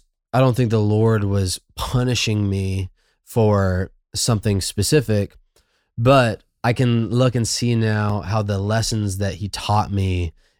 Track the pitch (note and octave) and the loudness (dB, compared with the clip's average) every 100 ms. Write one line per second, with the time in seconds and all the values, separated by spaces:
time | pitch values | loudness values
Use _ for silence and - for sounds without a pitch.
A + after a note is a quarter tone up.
0 | _ _ _ B2 C3 A#2+ A#2+ A2 G#2 G#2+ | _ _ _ 2 2 2 0 2 2 2
1 | A2+ A2 G2+ G2+ F#2+ - _ - - B2+ | 2 2 0 0 -2 -4 _ -12 -4 -2
2 | B2+ A#2+ - G#2 G2+ G2 F#2+ F#2+ F#2+ _ | 0 -2 -2 0 0 -2 -2 -4 -6 _
3 | _ _ - A#2+ G#2+ G2+ F#2+ F2+ F#2+ _ | _ _ -6 0 2 4 2 0 -4 _
4 | _ - - A2 A2 G2 - - G2 D3+ | _ -6 -2 0 0 -2 -2 -4 0 0
5 | A#2 G#2 G2 - _ _ _ _ _ - | 2 -2 -4 -10 _ _ _ _ _ -2
6 | A#2+ C#3 A#2+ G2+ _ _ A#2 A#2+ B2 A#2 | 4 4 4 -2 _ _ -2 0 2 2
7 | A2 A#2 B2+ A#2+ G#2+ - A#2+ A#2 A2 G#2+ | 0 0 2 0 -2 -2 0 0 0 0
8 | G#2 G#2 - A2 G#2 G2 G2+ A2 G#2+ A2 | 0 -2 -2 -2 -2 -2 -2 -2 -2 -2
9 | G#2 F#2+ G2 E2+ G2 - - G#2+ G2+ G2+ | -4 -4 -6 -6 -8 -6 -2 0 0 -2
10 | F#2+ F2+ E2+ - _ _ | -2 -2 -4 -8 _ _